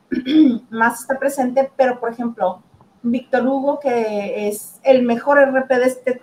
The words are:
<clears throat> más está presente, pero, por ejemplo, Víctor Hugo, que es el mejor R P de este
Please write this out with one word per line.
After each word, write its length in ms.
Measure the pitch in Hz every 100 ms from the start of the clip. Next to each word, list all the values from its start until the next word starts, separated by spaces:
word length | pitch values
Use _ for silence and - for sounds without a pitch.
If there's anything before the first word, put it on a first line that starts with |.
| -
<clears throat> 580 | 254 254 311 285 226 -
más 320 | 226 233 254
está 160 | - 269
presente, 540 | 269 285 254 254 269 -
pero, 240 | 254 247
por 120 | 233
ejemplo, 500 | 233 233 226 185 180 _ _ _ _
Víctor 460 | 240 233 - 254 247
Hugo, 320 | 269 277 285
que 680 | 269 240 220 208 202 208 208
es 320 | 208 - -
el 180 | 269 262
mejor 380 | 240 233 - 285
R 240 | 269 262
P 160 | 254 254
de 60 | 254
este 280 | 254 - 247